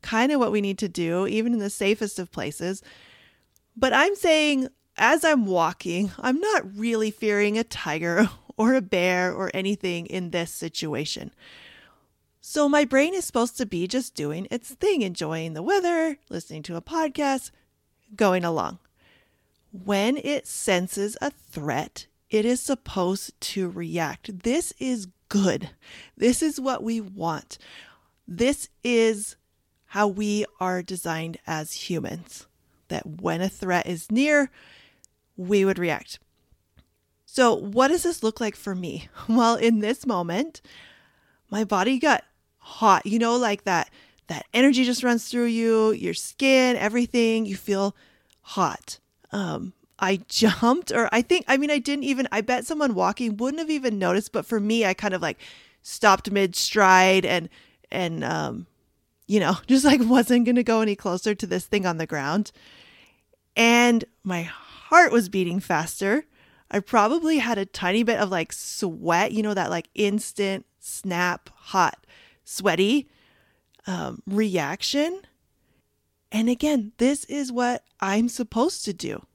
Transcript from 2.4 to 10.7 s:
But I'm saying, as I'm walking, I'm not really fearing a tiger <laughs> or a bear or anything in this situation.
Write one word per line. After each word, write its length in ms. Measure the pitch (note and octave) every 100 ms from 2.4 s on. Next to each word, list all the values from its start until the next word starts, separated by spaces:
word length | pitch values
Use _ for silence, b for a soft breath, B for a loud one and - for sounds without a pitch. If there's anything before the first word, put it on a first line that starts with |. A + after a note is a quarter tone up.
| C3+ - E3+ F#3+ b b b b b b b _ _ -
But 160 | C4
I'm 240 | - E4 G4+
saying, 520 | F4 D#4 D4+ C#4 C4 _ _ -
as 280 | A3+ D#4
I'm 220 | E4 D4 G3+
walking, 680 | F#3 E3 F3+ - E3+ G3+ F3+
I'm 220 | B3 C4+
not 360 | G4+ G4 F#3+ G3+
really 340 | A3+ A3+ A3
fearing 480 | G#3 G#3+ G#3 G#3 G#3+
a 60 |
tiger 640 | A#3 - - D#3 E3+ E3+ G#3+ -
<laughs> 140 | _ -
or 180 | A3
a 60 | C4
bear 520 | F#3 F#3 F3+ F3+ F3+
or 180 | - F#3
anything 540 | F#3+ F#3+ G3+ F#3 F3 E3+
in 240 | F#3 F3
this 220 | F3 E3+
situation. 800 | - E3